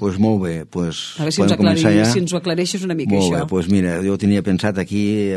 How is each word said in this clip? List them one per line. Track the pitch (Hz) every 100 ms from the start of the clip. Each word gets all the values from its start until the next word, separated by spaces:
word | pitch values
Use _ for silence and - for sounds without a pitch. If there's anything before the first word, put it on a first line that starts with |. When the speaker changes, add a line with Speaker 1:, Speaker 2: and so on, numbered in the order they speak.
Speaker 1:
Pues | 101 90
molt | 110 107
bé, | 90 82 76
pues | 90 85 76 - -
Speaker 2:
A | 156
veure | 151
si | 196
ens |
Speaker 1:
podem | 180
començar | 196 165 160
Speaker 2:
aclarim, | -
Speaker 1:
ja. | 110 190
Speaker 2:
si | 175
ens |
ho | 175
aclareixes | 175 165 180 196 185
una | 170
mica, | 196
Speaker 1:
Molt | 101 92
Speaker 2:
això. | 85 80
Speaker 1:
bé, |
pues | 92 85
mira, | 101 90 85
jo | 95 98
tenia | 101 101
pensat | 95 92 104 95
aquí, | 90 101 104 107 101